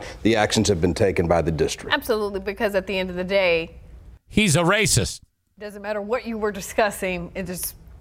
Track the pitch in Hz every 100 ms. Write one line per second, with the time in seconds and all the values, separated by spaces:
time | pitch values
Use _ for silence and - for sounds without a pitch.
0 | - - 107 110 104 - 107 95 87 82
1 | 101 87 85 85 80 80 101 - - 294
2 | 285 220 202 196 196 202 226 202 190 190
3 | 185 180 180 196 185 165 165 - - -
4 | - - - - 214 147 170 208 196 -
5 | 90 - _ _ _ - 208 208 202 214
6 | 202 247 220 226 208 190 180 - 214 -
7 | 190 180 175 - 180 180 - - - -